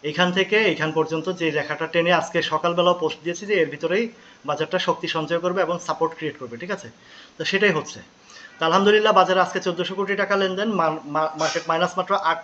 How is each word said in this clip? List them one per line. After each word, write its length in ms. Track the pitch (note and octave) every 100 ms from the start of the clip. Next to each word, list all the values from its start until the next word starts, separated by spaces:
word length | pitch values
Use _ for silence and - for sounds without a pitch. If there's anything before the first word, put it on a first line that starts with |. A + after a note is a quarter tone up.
এখান 280 | D3 D3+ F3+
থেকে 260 | F#3 F#3 G#3
এখান 340 | G#3 D3+ D#3
পর্যন্ত 420 | D#3 D#3 D#3+ E3
যে 180 | F3+ E3
রেখাটা 360 | D3 D3 D3 D#3+
টেনে 260 | E3+ E3+
আজকে 280 | E3+ D#3 E3+
সকালবেলাও 520 | D#3 D#3 F3 E3+ F3
পোস্ট 260 | E3+ D#3 -
দিয়েছি 220 | D#3+ E3+ G3+
যে 80 |
এর 160 | G3+ D3
ভিতরেই 400 | C#3+ E3 F#3 A3+ - - - C#3
বাজারটা 340 | D3 D#3 F#3
শক্তি 280 | F3+ D#3+ E3
সঞ্চয় 320 | E3 D#3 E3+
করবে 220 | F3+ F#3
এবং 180 | E3 F3
সাপোর্ট 360 | - D#3 D#3+ -
ক্রিয়েট 240 | D#3 -
করবে, 180 | B2 A#2+
ঠিক 140 | F3
আছে? 180 | G3 A2+ - - - - -
তো 80 | D#3
সেটাই 260 | G3 G3+
হচ্ছে। 280 | D#3 - G#2 - _ - - - -
তো 60 | D#3+
আলহামদুলিল্লাহ 480 | F#3 G3+ G#3+ A3
বাজারে 260 | F#3+ F3+ F#3
আজকে 200 | F3 F#3
চোদ্দশো 360 | F#3 E3+ F3+ F#3+
কোটি 200 | G3 G3
টাকা 200 | G3 G3
লেনদেন, 360 | F#3+ F#3 A3
মার-, 280 | G3 D#3+ D#3 D3
মা-, 340 | D3+ D#3 D3+
মার্কেট 240 | D#3 E3+ D#3+
মাইনাস 300 | E3 F3 F3+
মাত্র 180 | F3+ G3
আট 280 | D#3+ E3